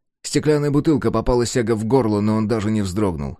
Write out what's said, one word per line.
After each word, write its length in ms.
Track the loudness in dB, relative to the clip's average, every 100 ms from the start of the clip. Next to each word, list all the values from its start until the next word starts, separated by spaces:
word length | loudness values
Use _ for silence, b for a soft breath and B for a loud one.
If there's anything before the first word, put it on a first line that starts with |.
| _ _
Стеклянная 480 | -6 -2 0 0 2
бутылка 400 | 0 2 2 0
попала 360 | 0 0 0 0
Сега 280 | 0 0
в 100 | -2
горло, 360 | 2 2 2 2
но 160 | 2 0
он 100 | 0
даже 240 | -2 0
не 120 | -2
вздрогнул. 560 | -2 -2 -2 -2 -8